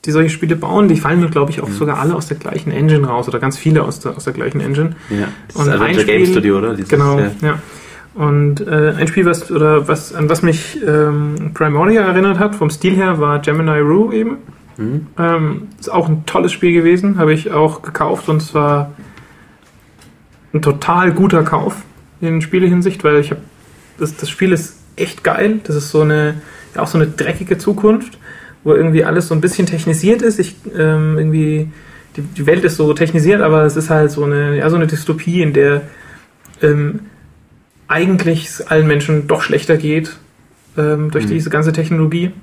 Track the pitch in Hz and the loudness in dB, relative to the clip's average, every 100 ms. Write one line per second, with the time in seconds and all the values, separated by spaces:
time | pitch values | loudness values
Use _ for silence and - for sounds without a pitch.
0 | - 151 160 - 160 160 - 190 202 156 | 0 0 0 0 -2 -2 -2 2 4 4
1 | - 175 165 156 139 156 - 101 147 143 | 2 2 2 0 0 -2 -6 -4 -4 -2
2 | 143 170 160 160 - - 156 - 156 151 | -2 -2 -6 -8 -8 -8 -6 0 2 4
3 | 139 120 123 120 131 - 160 156 - - | 2 -2 -2 -2 -4 -2 2 2 0 -6
4 | 123 - - 123 117 139 139 139 160 165 | -8 -8 -8 -6 -6 -4 -4 -2 -2 -4
5 | - 104 101 - - - 143 101 113 - | -8 -6 -6 -8 -14 -2 0 2 0 0
6 | 107 107 120 117 104 98 110 101 95 - | 2 2 4 2 2 0 -2 -4 -2 2
7 | 143 139 101 104 151 151 - - - - | 2 2 0 -2 -4 -4 -10 -20 -20 -20
8 | - 214 147 143 147 143 202 156 151 156 | -20 -4 0 2 2 -2 -2 0 2 0
9 | 160 196 180 165 - 170 156 151 147 160 | -2 2 2 0 -2 0 4 4 2 -4
10 | - - 151 165 170 160 - 311 202 151 | -4 -4 -2 2 2 0 -4 -6 0 2
11 | 151 147 147 151 156 - 156 147 185 220 | 2 0 -4 -4 -8 -2 -2 2 2 2
12 | 190 185 196 180 208 208 151 147 185 190 | 2 2 2 2 0 0 -4 0 0 2
13 | 190 165 147 147 143 151 160 151 147 175 | 0 0 0 0 0 0 0 2 2 2
14 | 220 220 226 269 - - - - 110 143 | 2 0 -4 -6 -14 -20 -20 -8 -6 -6
15 | 151 - 170 165 156 - - - - 185 | -8 -4 -2 0 -2 -4 -10 -14 -4 -2
16 | 165 156 - - 180 - 175 170 165 180 | 0 -2 -2 -2 -2 0 2 4 4 2
17 | 202 190 156 156 - 151 156 - - - | 2 2 2 2 0 2 0 0 -10 -4
18 | 156 185 - 156 - 151 147 143 143 - | -2 -2 -2 -2 0 0 2 0 -2 -10
19 | - - - - - _ _ _ _ _ | -20 -20 -20 -20 -20 _ _ _ _ _
20 | - _ _ _ _ 151 151 143 - 175 | -20 _ _ _ _ -2 0 0 0 2
21 | 180 170 190 165 156 151 202 - - - | 2 4 4 4 2 -2 -4 -8 -18 -20
22 | - _ 170 165 160 185 185 175 185 190 | -20 _ -4 -2 0 0 2 2 0 0
23 | 151 147 143 - - _ - - - - | 2 2 2 -6 -10 _ -20 -20 -20 -8
24 | 151 - 147 - 190 170 - - - - | -8 -8 -12 -2 0 0 -2 -16 -20 -8
25 | - - - - 208 214 - 147 143 156 | -8 -4 -4 0 0 0 -2 -6 0 2
26 | 151 151 151 156 - - - - 156 160 | 2 2 0 -4 -14 -20 -12 -8 -2 0
27 | 151 156 - 165 180 185 - 208 208 220 | 0 -2 -4 -4 -4 -2 -2 2 2 2
28 | - - - - - - 151 151 165 160 | -2 -18 -20 -20 -20 -8 2 4 4 2
29 | - 165 170 160 180 - 180 170 170 160 | 2 0 0 0 0 0 -2 -2 -2 0
30 | 175 233 226 208 175 - 214 - 156 156 | 2 2 2 0 -4 -6 -14 0 2 2
31 | 156 156 156 156 151 151 156 - - - | 0 0 0 2 0 -2 -4 -10 -20 -20
32 | - - 143 - 143 175 180 - 151 147 | -16 -12 -10 -4 0 2 2 2 0 2
33 | 160 165 160 208 156 156 151 151 156 160 | 0 2 2 4 4 4 4 0 0 2
34 | 151 147 143 143 143 147 151 170 160 156 | 2 0 -2 0 0 0 0 2 0 -2
35 | - 156 - 175 156 139 139 143 143 - | -4 -4 -2 0 0 2 2 2 -4 -20
36 | - - _ _ - - 151 147 147 214 | -20 -20 _ _ -20 -2 0 2 -2 -6
37 | - - - _ _ _ _ _ - 156 | -12 -20 -20 _ _ _ _ _ -6 0
38 | 185 185 165 160 - - - 156 156 147 | 2 2 0 -2 -4 -12 0 2 4 2
39 | 147 156 147 156 - - - 160 151 156 | 2 -2 0 -2 0 -2 2 0 2 -2
40 | 160 - _ _ _ _ _ - 151 151 | -4 -12 _ _ _ _ _ -4 -2 0
41 | 151 151 107 160 160 151 156 156 160 165 | -2 -2 -2 -2 0 0 0 0 -2 0
42 | 156 170 180 - | 0 0 -4 -6